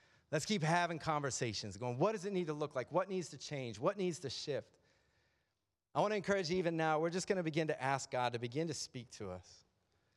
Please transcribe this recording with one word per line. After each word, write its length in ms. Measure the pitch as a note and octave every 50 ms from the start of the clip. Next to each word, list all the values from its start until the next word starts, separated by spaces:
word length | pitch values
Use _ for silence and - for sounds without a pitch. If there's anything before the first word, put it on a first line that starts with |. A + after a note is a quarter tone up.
| - _ - _ _ _
Let's 140 | - D#3 -
keep 180 | - G#3+ G3 D3
having 360 | D3+ E3 F3 F3 E3 E3+ D#3
conversations, 800 | - D#3+ D#3 D3 C#3 C#3 A#2 - C3+ A#2+ G#2 - - G#2+ F2 G2+
going, 180 | B2 B2 B2
"What 160 | B2+ D#3 G#3 A3+
does 140 | G#3+ E3
it 80 | G3+ G3+
need 140 | F3+ F3+ D#3
to 40 | D3+
look 240 | D3 D3+ C#3+ -
like? 160 | C3 A#2+ - C#3
What 160 | E3+ F#3 F#3+
needs 220 | G3 F#3 E3 -
to 80 | - C3+
change? 400 | - - D3+ C#3 C3 A#2+ G#2+ F#2+
What 180 | B2 F3 G3+
needs 220 | G#3 F#3+ F3+ E3 -
to 100 | - C3
shift?" 480 | - - - - C#3 A#2 G#2+ - _ _ _ _ _ _ _ _ _ _ _ _ _ _ _ _ _ _ _ _ _ _ _ _ -
I 80 | C#3
wanna 140 | E3+ G#3 G#3+
encourage 340 | G#3 E3+ - G3+ G3 F#3+ D3
you 80 | F3+ F#3
even 180 | F3 F3 E3
now, 240 | D#3+ D#3+ D#3+ D#3 D3+
we're 100 | D#3+ E3+
just 160 | E3 F#3 F3
gonna 160 | - G#3 F#3+ F3
begin 240 | D#3+ D3+ D#3+ D#3+
to 160 | D3+ D3+ - -
ask 300 | C3+ C#3 C3 - - -
God 200 | B2+ B2 A#2+ A#2+
to 40 | A#2
begin 300 | A#2+ A#2+ A#2 D3 E3 E3+
to 60 | C#3+
speak 360 | - - - - C3 A#2 -
to 180 | - - G#2+ F#2+
us. 360 | F2+ F2+ - - - - - _ _ _ _ _ _ _ _ _ _